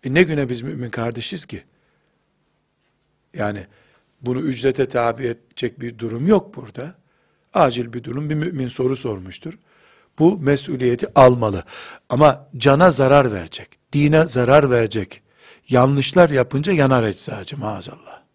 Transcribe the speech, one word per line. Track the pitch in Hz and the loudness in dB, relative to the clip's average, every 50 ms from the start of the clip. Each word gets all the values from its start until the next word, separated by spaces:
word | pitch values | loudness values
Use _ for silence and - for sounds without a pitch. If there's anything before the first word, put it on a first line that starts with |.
| _ | _
E, | 131 131 | -2 2
ne | 160 185 | 2 2
güne | 156 160 147 139 117 | 2 0 -4 -4 -4
biz | 123 117 117 | -6 -8 -10
mümin | 139 160 143 123 117 | -12 -10 -10 -10 -10
kardeşiz | - - 113 117 117 117 113 - - 170 - | -8 -6 -6 -6 -6 -8 -10 -10 -12 -12 -12
ki? | _ - 87 _ _ _ _ _ _ _ _ _ _ _ _ _ _ _ _ _ _ _ _ _ _ _ _ _ _ _ _ _ _ _ _ _ _ _ | _ -16 -18 _ _ _ _ _ _ _ _ _ _ _ _ _ _ _ _ _ _ _ _ _ _ _ _ _ _ _ _ _ _ _ _ _ _ _
Yani | - 104 104 104 101 90 _ _ _ _ _ _ _ _ _ _ _ | -8 -6 -6 -6 -8 -14 _ _ _ _ _ _ _ _ _ _ _
bunu | 131 120 127 127 | -8 -6 -6 -4
ücrete | 156 151 131 117 120 135 131 139 135 127 | -4 -6 -6 -2 -2 -2 0 0 -4 -2
tabi | - 123 117 117 113 113 113 | 0 -2 0 0 -2 -4 -6
edecek | 120 117 _ _ _ _ - - 120 - - | -8 -8 _ _ _ _ -8 -8 -8 -8 -10
bir | 127 117 117 110 | -14 -14 -12 -10
durum | 117 113 110 117 135 | -10 -10 -8 -4 0
yok | 180 220 190 - - - | 2 2 2 2 -4 -18
burada. | - 127 107 - - 127 160 185 _ _ _ _ _ _ _ _ _ _ _ _ | -18 -18 -16 -14 -14 -14 -14 -16 _ _ _ _ _ _ _ _ _ _ _ _
Acil | - 165 135 117 120 120 117 117 | 2 2 2 2 -4 -8 -8 -10
bir | 123 117 | -12 -12
durum, | - 120 139 151 147 | -10 -10 -8 -6 -6
bir | 156 | -4
mümin | 151 151 180 185 139 131 123 | -4 -4 -6 -6 -6 -8 -8
soru | - - 127 127 135 | -6 -4 -2 -2 -2
sormuştur. | 127 - 123 107 95 90 92 92 - - 160 165 _ _ _ _ _ _ _ _ _ _ _ _ - | -4 -6 -8 -8 -8 -10 -16 -18 -16 -16 -16 -18 _ _ _ _ _ _ _ _ _ _ _ _ 2
Bu | 156 170 208 196 | 2 2 2 2
mesuliyeti | 147 135 143 135 - - 156 127 127 123 120 123 - - - | 0 0 0 0 -2 -6 -6 -2 0 0 0 -2 -4 0 6
almalı. | - 131 127 127 123 113 107 98 90 - - - - - - - - _ _ | 8 8 8 6 4 0 -2 -4 -4 -10 -12 -18 -20 -20 -20 -20 -20 _ _
Ama | - 127 151 147 135 - - _ - | 0 4 4 4 4 2 -8 _ -10
cana | 131 120 139 139 147 180 185 | 0 2 4 4 6 6 4
zarar | 151 123 139 131 139 143 135 123 104 | 4 4 2 4 6 4 4 2 -2
verecek, | 95 82 80 - - - _ _ _ _ _ - | -6 -10 -10 -14 -18 -18 _ _ _ _ _ -2
dine | 147 147 147 156 156 160 | 0 0 4 4 2 2
zarar | 156 120 127 123 120 135 151 143 135 | 2 0 -2 2 6 6 6 6 4
verecek | 123 120 113 107 98 110 95 - - - _ _ _ _ _ - - _ _ _ | 2 0 0 0 -4 -6 -8 -8 -14 -20 _ _ _ _ _ -20 -20 _ _ _
yanlışlar | 131 123 123 135 143 139 131 - - 185 175 160 | 2 4 4 4 2 0 -2 0 4 4 4 4
yapınca | 147 131 123 - - 135 143 196 190 | 4 0 -2 0 -2 -4 -2 -2 0
yanar | 160 139 131 131 127 113 | 2 2 2 2 2 0
eczacı | 107 95 - - - - - - - - - | -2 -4 -6 -10 -12 -12 -12 -12 -14 -14 -10
maazallah. | - 107 107 95 90 - - - _ - - - _ _ _ | -8 -8 -8 -10 -12 -16 -18 -20 _ -20 -20 -20 _ _ _